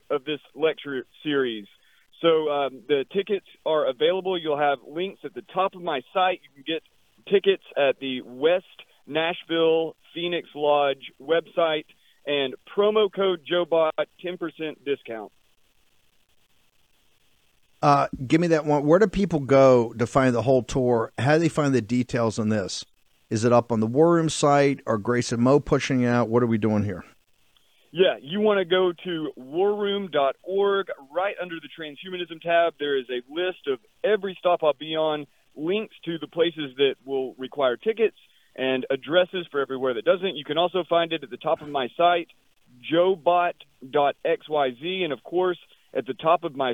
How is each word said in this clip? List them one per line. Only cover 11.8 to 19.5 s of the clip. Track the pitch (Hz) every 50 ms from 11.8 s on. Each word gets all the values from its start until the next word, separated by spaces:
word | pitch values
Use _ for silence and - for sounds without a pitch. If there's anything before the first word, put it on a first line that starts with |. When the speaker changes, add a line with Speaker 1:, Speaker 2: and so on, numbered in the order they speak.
| - _ - _ _ _ _ _ -
Speaker 1:
and | 139 147 143 139 131 - - - - -
promo | 202 202 208 214 220 214 190 -
code | 196 196 190 180 170 135
Joe | 131 170 175 175
Bot, | - 170 165 160 156 - - 151 - _ -
ten | - 175 185 175
percent | 170 160 - - 160 151 - - -
discount. | 143 139 - - - 113 110 101 - _ _ _ _ _ _ _ _ _ _ _ _ _ _ _ _ _ _ _ _ _ _ _ _ _ _ _ _ _ _ _ _ _ _ _ _ _ _ _ _ _ _ _ _ _ _ _ _ _ - -
Speaker 2:
Uh, | 147 143 139 139 - - - 131
give | 117 151 160
me | 175
that | 170 165 151 143
one. | 147 147 147 143
Where | 147 165 190
do | 220
people | 196 - 185 202 170 170 147
go | 135 117